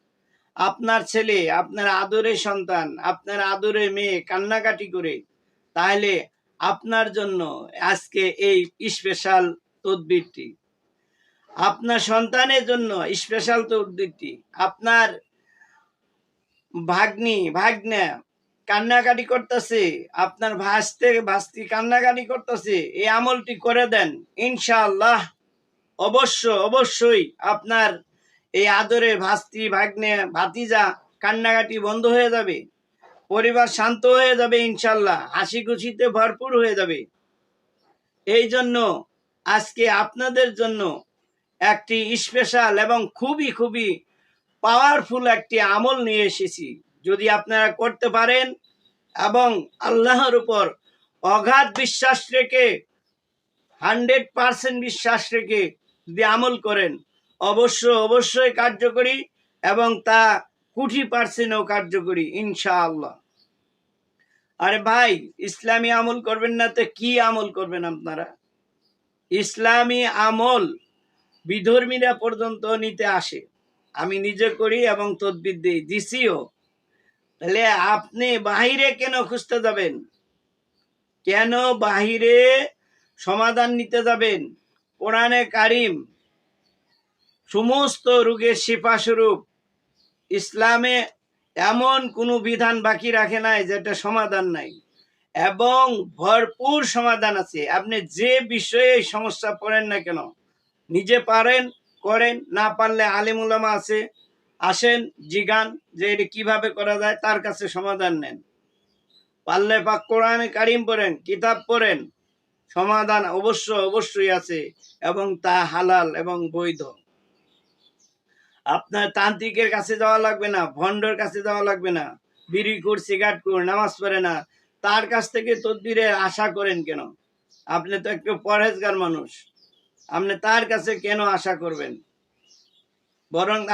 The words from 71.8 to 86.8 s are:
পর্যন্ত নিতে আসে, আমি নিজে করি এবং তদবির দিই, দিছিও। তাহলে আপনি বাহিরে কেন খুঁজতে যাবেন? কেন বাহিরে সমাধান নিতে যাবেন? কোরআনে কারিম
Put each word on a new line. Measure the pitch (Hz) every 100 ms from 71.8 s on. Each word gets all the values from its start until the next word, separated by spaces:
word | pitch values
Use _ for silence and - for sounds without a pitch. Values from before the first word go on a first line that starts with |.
| 247 254 247 240
পর্যন্ত | 233 226 226 214 214 220
নিতে | 220 185 208 185
আসে, | - 135 - _ _ _ _ -
আমি | 175 196 202
নিজে | 196 220 220
করি | 220 233 233
এবং | 202 208 175
তদবির | 196 175 185 175
দিই, | 180 170 156
দিছিও। | 202 - 254 233 156 - _ _ _ _ _ _ _ _ -
তাহলে | 170 202 226 196 185
আপনি | 208 - 220 247 233 202
বাহিরে | 208 247 269 269 233
কেন | 262 254 185
খুঁজতে | 233 - 240 220
যাবেন? | 196 175 131 - _ _ _ _ _ _ _ _ _ _ _ -
কেন | 202 226 240 254 226 208
বাহিরে | 202 214 226 233 240 254 262 294 _ _ _ _ -
সমাধান | - 202 226 233 240 240
নিতে | 226 240 233
যাবেন? | 226 220 190 139 - _ _ _ -
কোরআনে | 202 226 240 247 240 226
কারিম | 220 240 226 160 131 _ _ _ _ _ _ _